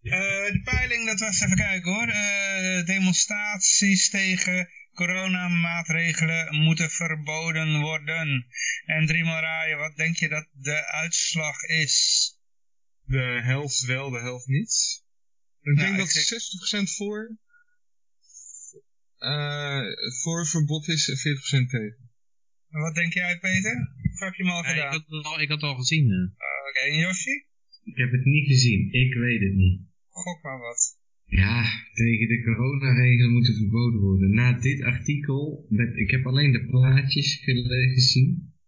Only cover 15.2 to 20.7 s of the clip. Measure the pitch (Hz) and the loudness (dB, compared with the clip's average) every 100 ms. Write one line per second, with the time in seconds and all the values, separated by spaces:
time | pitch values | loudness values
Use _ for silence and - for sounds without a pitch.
15.2 | _ _ _ _ 147 143 190 190 180 156 | _ _ _ _ 2 2 4 0 0 0
16.2 | - 226 - 185 175 208 196 - 202 208 | 0 -4 -8 -8 -4 -2 -4 -4 -6 -6
17.2 | 226 220 _ _ _ _ _ _ _ _ | -10 -16 _ _ _ _ _ _ _ _
18.2 | _ - - - - - _ _ _ _ | _ -20 -20 -18 -18 -20 _ _ _ _
19.2 | - 147 147 147 143 139 104 - - 131 | -4 -4 -4 -6 -4 -4 -4 -6 -8 -6
20.2 | 165 165 165 165 143 | -4 -2 -2 0 0